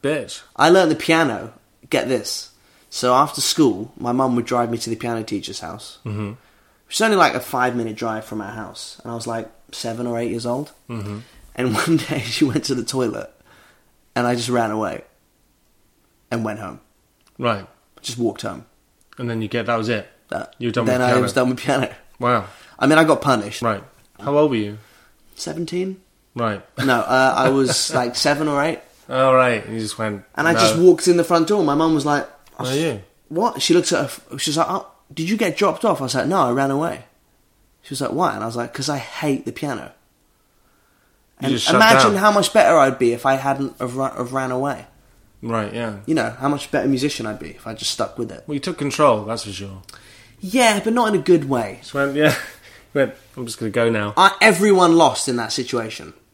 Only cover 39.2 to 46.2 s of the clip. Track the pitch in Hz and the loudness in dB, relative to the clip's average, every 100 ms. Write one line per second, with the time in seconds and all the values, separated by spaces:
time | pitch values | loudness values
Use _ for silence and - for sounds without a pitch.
39.2 | 151 135 - - 147 113 65 _ _ _ | -2 -2 -4 -8 -6 -6 -10 _ _ _
40.2 | _ _ _ _ _ _ _ _ _ _ | _ _ _ _ _ _ _ _ _ _
41.2 | _ _ 127 123 - - 220 226 214 196 | _ _ -2 0 2 6 8 8 6 6
42.2 | 208 202 - 220 - 160 135 135 117 117 | 4 4 2 4 6 6 4 4 0 2
43.2 | 135 135 139 139 139 - 127 127 135 - | 0 0 -2 -2 -6 -6 -8 -4 -6 -4
44.2 | 123 135 131 127 139 127 - _ _ _ | -6 -4 -4 -2 -4 -6 -12 _ _ _
45.2 | _ _ 120 113 104 110 113 101 104 160 | _ _ -6 -4 -4 -6 -8 -8 -4 -2